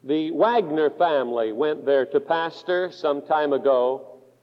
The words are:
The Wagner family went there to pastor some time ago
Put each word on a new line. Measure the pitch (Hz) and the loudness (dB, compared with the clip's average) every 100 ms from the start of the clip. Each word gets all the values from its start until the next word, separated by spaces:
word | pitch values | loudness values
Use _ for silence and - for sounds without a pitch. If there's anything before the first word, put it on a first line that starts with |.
The | 131 156 160 | -2 -2 -2
Wagner | 160 214 240 165 156 151 | 0 2 2 0 0 0
family | 151 175 147 120 120 110 | 2 2 2 0 -2 -2
went | 107 151 151 | -2 -2 -2
there | 131 139 135 | 2 2 2
to | 143 | -2
pastor | 143 165 165 160 - 180 180 | 0 -2 -2 -8 -4 -2 -2
some | - 156 143 | -4 -2 -2
time | 143 156 147 | -2 0 2
ago | 135 139 127 123 135 - - - _ | 2 2 2 2 -2 -10 -20 -20 _